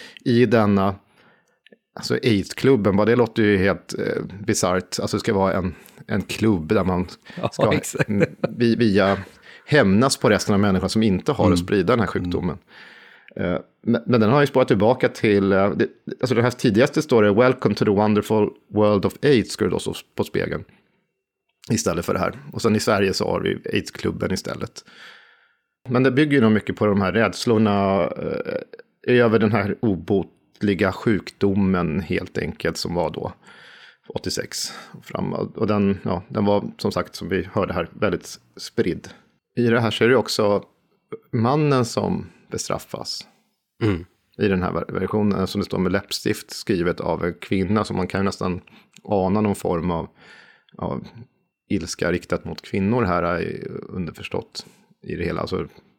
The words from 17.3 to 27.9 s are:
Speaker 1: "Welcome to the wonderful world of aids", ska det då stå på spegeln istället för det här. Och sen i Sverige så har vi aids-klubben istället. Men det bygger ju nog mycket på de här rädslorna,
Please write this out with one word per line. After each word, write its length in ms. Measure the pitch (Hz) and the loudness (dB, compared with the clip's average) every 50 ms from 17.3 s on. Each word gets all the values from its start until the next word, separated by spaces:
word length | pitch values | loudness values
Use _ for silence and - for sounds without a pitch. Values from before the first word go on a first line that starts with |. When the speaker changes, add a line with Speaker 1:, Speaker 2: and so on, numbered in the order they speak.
| 101 | 6
Speaker 1:
"Welcome 420 | 104 127 127 131 - - 113 104 | 4 4 4 2 2 0 -2 0
to 100 | - - | 0 2
the 60 | 107 | 2
wonderful 600 | 101 98 107 107 107 104 101 - 113 107 104 - - _ _ - | 2 4 4 4 2 2 0 0 2 2 2 0 -2 _ _ -6
world 340 | - 104 104 104 104 98 92 | 0 2 4 4 4 4 2
of 100 | 95 - - - | 0 -2 0 2
aids", 300 | 143 143 110 95 - - | 4 4 4 2 0 -2
ska 120 | - 101 | -2 -2
det 60 | 92 | 0
då 80 | 90 - | 0 -2
stå 160 | - 98 87 - - _ _ | -4 -6 -8 -8 -12 _ _
på 100 | - 101 | -6 -6
spegeln 400 | - - 95 90 - - 78 95 - _ _ _ _ _ _ _ _ _ _ _ _ _ _ _ _ _ _ _ - | -4 -2 -4 -2 -2 -4 -6 -8 -12 _ _ _ _ _ _ _ _ _ _ _ _ _ _ _ _ _ _ _ -4
istället 340 | 120 104 - 95 82 82 85 | -2 -2 0 0 -2 -2 -2
för 80 | - 92 | -2 -2
det 60 | 92 | -2
här. 200 | 87 90 98 - - - - | -2 -4 -4 -6 -12 -14 -6
Och 100 | - - | -2 0
sen 140 | 113 107 | 2 2
i 40 | 107 | 2
Sverige 340 | - - 110 98 101 95 92 | 2 2 2 2 2 2 0
så 160 | - 104 87 | 0 -2 -2
har 100 | 90 90 | -2 -2
vi 200 | 92 98 92 - - - - | 0 -2 -2 -4 -4 -4 -4
aids-klubben 600 | 104 - - - - - 95 87 87 - 92 92 | -4 -4 -6 -8 -6 -4 -4 -4 -2 -4 -4 -4
istället. 520 | - - - - 71 - - - - - _ - - - - - - - _ _ _ _ _ _ _ _ _ _ _ - 123 | -4 -6 -8 -8 -8 -8 -10 -12 -16 -20 _ -20 -20 -20 -20 -20 -20 -20 _ _ _ _ _ _ _ _ _ _ _ -8 -2
Men 140 | 120 127 131 | 0 2 2
det 80 | 135 | 4
bygger 220 | 120 135 156 147 143 | 4 2 2 4 4
ju 80 | 139 | 4
nog 120 | 113 110 107 | 6 6 4
mycket 240 | 104 - - 92 | 4 2 -2 -2
på 100 | - 110 | 0 2
de 140 | 104 101 101 | 2 2 2
här 120 | 98 92 90 | 2 2 2
rädslorna, 920 | 110 113 101 87 - - 120 117 110 110 104 101 101 98 95 | 2 2 0 0 -2 0 2 2 4 4 4 4 2 2 2